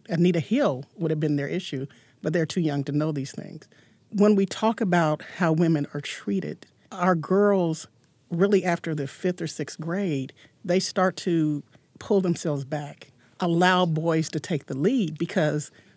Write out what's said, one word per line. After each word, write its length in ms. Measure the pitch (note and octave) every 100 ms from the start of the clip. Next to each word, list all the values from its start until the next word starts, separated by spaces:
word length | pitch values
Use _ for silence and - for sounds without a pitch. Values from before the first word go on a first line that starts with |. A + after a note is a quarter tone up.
| -
Anita 300 | E3 F3 E3+
Hill 460 | - B3 A#3 B2+ C#3+ -
would 120 | D#3+
have 80 | D#3
been 160 | D#3 C#3+
their 120 | C#3+
issue, 380 | E3+ - C3+ C#3 - _ _
but 100 | E3+
they're 140 | E3+ D#3
too 140 | -
young 220 | D#3 C#3+ C#3
to 60 |
know 200 | C#3+ D#3
these 200 | D3 C3+
things. 360 | - - - - _ _ _ _
When 240 | G3+ G#3 G3+
we 120 | G3
talk 340 | - A3 A3
about 400 | G3 F3 D#3+ D3+ - -
how 140 | E3+
women 340 | D#3+ E3+ D#3 C#3+
are 80 | C#3+
treated, 640 | C#3+ - - G3 D3+ D3+ - _ -
our 220 | F#3+ F3+
girls, 760 | F3 D3 F#3+ G#3 G3 E3+ D#3+ - _ _ _ -
really 340 | E3+ G3 G3 F3
after 300 | E3+ E3+ D#3
the 100 | C#3
fifth 380 | - F#3 F3+
or 40 | E3
sixth 320 | - D3 -
grade, 540 | D#3+ F#3 G3 C#3 C3 - - _ F3
they 140 | F#3
start 360 | - - F#3 F3+
to 440 | - E3+ D3+ D3 - - _ -
pull 220 | - G#3
themselves 440 | F3+ E3+ E3+ C#3+ C3+
back, 460 | D3+ D3 - - _ _ -
allow 460 | E3 E3+ F3+ F3+ F3+
boys 440 | D#3 E3 D#3+ D#3
to 100 | D#3+
take 260 | - D#3 -
the 100 | C3
lead 440 | F3 C4 E3 D3+
because 500 | F3 F#3 D3+ D3+ - - _